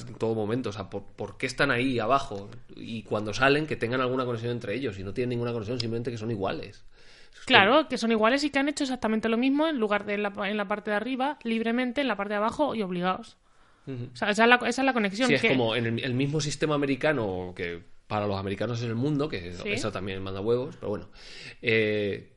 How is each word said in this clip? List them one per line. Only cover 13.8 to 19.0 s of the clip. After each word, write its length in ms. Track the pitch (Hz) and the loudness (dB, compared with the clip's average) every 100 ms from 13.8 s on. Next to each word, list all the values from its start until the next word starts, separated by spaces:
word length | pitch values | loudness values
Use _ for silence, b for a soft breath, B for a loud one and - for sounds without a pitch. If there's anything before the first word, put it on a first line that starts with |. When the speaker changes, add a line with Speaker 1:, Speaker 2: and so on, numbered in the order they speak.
| - | -12
Speaker 1:
Ujú. 220 | 127 123 | -10 -10
Speaker 2:
O 40 | - | -2
sea, 140 | 208 | 0
esa 140 | 208 | 6
es 40 | 233 | 8
la, 80 | 240 | 8
esa 260 | 214 - | 4 2
es 40 | 262 | 2
la 60 | |
conexión 360 | 247 202 196 254 | 2 2 2 4
Speaker 1:
Sí, 60 | |
es 60 | - | 4
Speaker 2:
que 60 | 226 | 4
Speaker 1:
como 280 | 127 113 117 | 4 4 2
en 100 | 113 | 0
el, 160 | 113 | 0
el 100 | 131 | 0
mismo 260 | 127 139 156 | 0 0 0
sistema 340 | 151 - 156 | -2 0 0
americano 800 | 147 143 127 151 139 104 90 90 | 2 2 2 2 2 0 -2 -4
que 340 | 90 87 85 - - - | -6 -6 -6 -12 -18 -4
para 180 | 107 104 | -2 0
los 100 | 98 | -2
americanos 400 | 98 101 107 117 | -2 -2 -2 -2
es 60 | 120 | -4
el 100 | |
mundo, 320 | 113 | -2